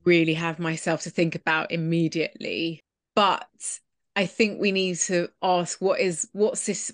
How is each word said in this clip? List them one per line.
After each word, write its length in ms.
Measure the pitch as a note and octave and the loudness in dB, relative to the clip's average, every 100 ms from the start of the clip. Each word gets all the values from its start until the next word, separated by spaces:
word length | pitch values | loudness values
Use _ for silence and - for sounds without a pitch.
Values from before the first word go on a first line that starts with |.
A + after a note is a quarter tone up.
| - | 4
really 280 | E3+ E3 | 4 4
have 260 | D#3+ E3+ D#3+ | 0 -2 -4
myself 440 | E3 D#3+ - D#3+ | -4 -2 -2 -2
to 80 | E3+ | -2
think 240 | - E3 E3 | 0 0 0
about 360 | - D#3+ - | 0 0 0
immediately. 1120 | E3+ D#3+ E3 D#3+ E3 D3+ - - F2 E3 E3 _ _ _ - | -2 0 2 2 0 -4 -4 -8 -4 -6 -8 _ _ _ 2
But 320 | G3+ D#3 - - - - _ _ _ G3 | 2 2 -4 -12 -12 -12 _ _ _ -4
I 100 | F3+ | -2
think 340 | - A3 - | 2 0 2
we 120 | G3+ | 0
need 260 | F#3+ F#3 F3 | 0 -2 -2
to 280 | - F3+ F3 - | 0 0 -2 -2
ask 360 | F#3 F3+ E3+ - | 2 2 0 -2
what 200 | F#3+ - | 0 2
is, 280 | F#3+ E3 - | 0 -2 -6
what's 320 | F#3+ G#3 - - | 0 0 0 -4
this, 240 | F3+ - | -6 -6